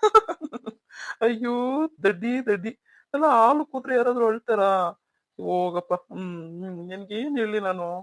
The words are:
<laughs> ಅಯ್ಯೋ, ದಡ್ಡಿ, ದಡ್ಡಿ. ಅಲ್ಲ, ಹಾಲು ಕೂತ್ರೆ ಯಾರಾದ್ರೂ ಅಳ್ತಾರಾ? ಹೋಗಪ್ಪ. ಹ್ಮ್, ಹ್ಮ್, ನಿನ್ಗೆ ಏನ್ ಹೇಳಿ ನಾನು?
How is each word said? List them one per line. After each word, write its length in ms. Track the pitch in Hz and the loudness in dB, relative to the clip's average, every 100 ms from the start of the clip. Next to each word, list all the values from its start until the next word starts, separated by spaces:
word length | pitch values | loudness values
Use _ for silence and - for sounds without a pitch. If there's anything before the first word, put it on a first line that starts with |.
<laughs> 760 | 427 427 427 349 320 247 - - _ - - - | 8 6 4 -10 -10 -12 -14 -18 _ -16 -14 -2
ಅಯ್ಯೋ, 340 | 226 233 240 240 247 269 311 _ | 0 0 -2 -2 -2 -2 -2 _
ದಡ್ಡಿ, 320 | 196 185 226 254 | -2 0 -2 -4
ದಡ್ಡಿ. 300 | 247 202 190 - _ _ _ | -2 -2 -2 -12 _ _ _
ಅಲ್ಲ, 120 | 277 311 | 0 4
ಹಾಲು 300 | 247 226 294 311 | 6 6 4 0
ಕೂತ್ರೆ 280 | 262 240 254 | -6 -2 2
ಯಾರಾದ್ರೂ 300 | 247 247 226 | 2 2 2
ಅಳ್ತಾರಾ? 440 | 220 - 220 196 190 180 175 _ _ _ _ | 0 0 2 2 2 0 -4 _ _ _ _
ಹೋಗಪ್ಪ. 540 | 180 180 180 175 175 180 _ | -4 -2 0 -4 -4 -6 _
ಹ್ಮ್, 180 | 175 185 175 165 170 | -12 -10 -10 -12 -12
ಹ್ಮ್, 240 | 185 180 175 | -12 -12 -12
ನಿನ್ಗೆ 300 | 185 196 208 | -12 -10 -8
ಏನ್ 200 | 277 285 | -4 -2
ಹೇಳಿ 220 | 220 208 | -2 -2
ನಾನು? 260 | 196 185 175 180 | -2 -4 -6 -8